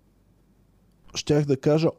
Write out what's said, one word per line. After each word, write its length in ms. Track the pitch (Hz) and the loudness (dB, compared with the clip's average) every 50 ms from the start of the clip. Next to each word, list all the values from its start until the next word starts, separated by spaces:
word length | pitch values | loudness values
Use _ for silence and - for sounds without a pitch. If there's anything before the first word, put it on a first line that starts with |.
| _ _ _ _ _ _ _ _ _ _ _ _ _ _ _ _ _ _ _ _ _ - - | _ _ _ _ _ _ _ _ _ _ _ _ _ _ _ _ _ _ _ _ _ -16 -14
щях 300 | - - - 151 147 151 | -10 -4 0 0 0 2
да 120 | 143 139 | 0 -2
кажа 320 | 131 - 147 147 156 160 156 - | -2 0 0 0 2 0 -2 -2